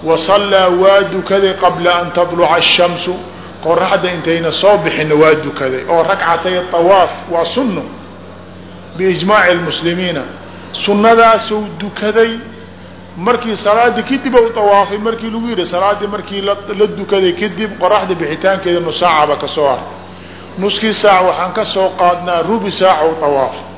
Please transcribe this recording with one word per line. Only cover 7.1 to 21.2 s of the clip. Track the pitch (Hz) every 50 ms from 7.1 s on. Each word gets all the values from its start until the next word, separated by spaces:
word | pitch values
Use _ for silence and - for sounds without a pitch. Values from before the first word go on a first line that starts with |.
| - - - -
waa | 175 170 165
sunno | - - 240 277 240 190 156 135 - - - - - - - - - - - - - - - - - - - - - -
biijmaaci | 156 185 190 185 156 170 190 214 214 185 180 180
lmuslimiina. | 175 170 160 147 - 160 170 170 180 185 180 170 147 127 - - - - - - - - - -
Sunnadaasuu | - - - 208 202 208 226 233 226 233 226 226 208 - - 214 214 214 196 165 160
dukaday, | 196 208 - - 208 208 208 226 226 226 226 233 254 - - - - - - - - - - - - - -
markii | - 170 214 233 226 233 226 214
salaadii | 190 - 208 208 226 233 240 233 233 220
kadib | - 262 269 269 277 233
uu | 254 226 226
tawaafay, | 226 233 208 202 202 202 202 170 196 214
markii | 214 226 226 226 - 226
lagu | 214 226 226 240
yidhi | 233 190 175
salaaddii | - 175 175 190 202 208 196 202
markii | 202 202 202 185 - 202 196
la, | 196 196 202 202 - 202 214 190
la | 214
dukaday | 208 175 170 196 180 196 196 190 180 175
kadib, | - 208 214 180 170 220 208 196 -
qoraxda | 165 185 208 208 190 185 185
bixitaankeeda | 160 165 147 156 160 - 190 196 185 185 180 175 175
nus | 170 165 151 -
saacaba | 180 175 165 151 151 147 147
ka | 135 - 135
soo | - 160 151 139
hartay. | 127 117 - - - - - - - - - - - - - - - -
Nuskii | 185 208 202 - - 220 208
saac | - - 208 196 185